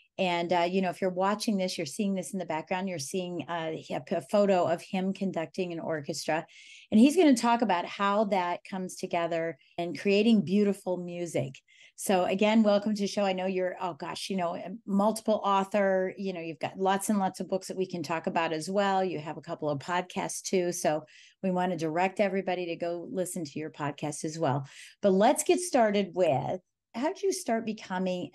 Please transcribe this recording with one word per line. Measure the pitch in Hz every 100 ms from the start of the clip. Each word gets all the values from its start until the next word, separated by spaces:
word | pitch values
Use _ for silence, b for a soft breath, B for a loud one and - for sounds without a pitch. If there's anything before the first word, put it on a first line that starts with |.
| b -
And, | 185 175 170
uh, | 175 175
you | 190
know, | 185
if | 160
you're | 185
watching | 180 190 214 226 202
this, | 185 185
you're | 156
seeing | - 202
this | 190 170
in | 190
the | 170
background, | 156 156 185 190
you're | 175
seeing, | 139 190 180 175 -
uh, | 170 160 156 139
a | 165 139
p-, | 170 -
photo | 208 202 185
of | 156 170
him | - 190 190
conducting | 190 196 165 156 - 180
an | 165
orchestra. | 147 156 143 160 - 156 160 B B B B
And | 214
he's | 262 320
gonna | 311 240
talk | 240 233
about | 220 180 -
how | - 202 202 214
that | 196 175 175
comes | - 190 185 -
together | 185 175 170 165 165 156 b b
and | 175 -
creating | 202 196 214 220 156
beautiful | 196 202 196 - 180
music. | 175 175 170 165 139 139 _ b b -
So | - 185 180
again, | 190 208 226
welcome | 208 202 208
to | 208
the | 196
show. | -
I | 196
know | 190 185
you're, | 185 180 -
oh | 185 151
gosh, | 165 160 -
you | 190
know, | 170 185
a | 180 190 -
multiple | 196 208 214 - 208
author, | 202 196 190 208 196 190 185 190
you | 196
know, | 175
you've | 165 156
got | - 185
lots | 190 196 -
and | 208
lots | 190 -
of | 190
books | 190 -
that | 185
we | 185
can | 175
talk | 151 165 175
about | 175 180
as | 156 160
well. | 196 196 190
You | 190 151
have | 156 156
a |
couple | 147 165 151
of | 147
podcasts | - 175 180 - 170 -
too. | - 190 175
So | 175 175 156 151 b b b
we | 190
wanna | 180 180 170
direct | 160 160 185 185
everybody | 202 190 180 180 175
to | 165
go | 170 170 170
listen | 185 175 185 160
to | -
your | 156
podcast | - 147 147 151 151 160
as | 160
well. | 151 131 139 B B B
But | 202
let's | 190 220 302
get | - 349
started | 359 269 220 208 196
with, | 170 170 135 135 190 _ _ _ 226
how | 294
did | 392
you | 392
start | - - 226 220
becoming | 214 - 185 185 180 -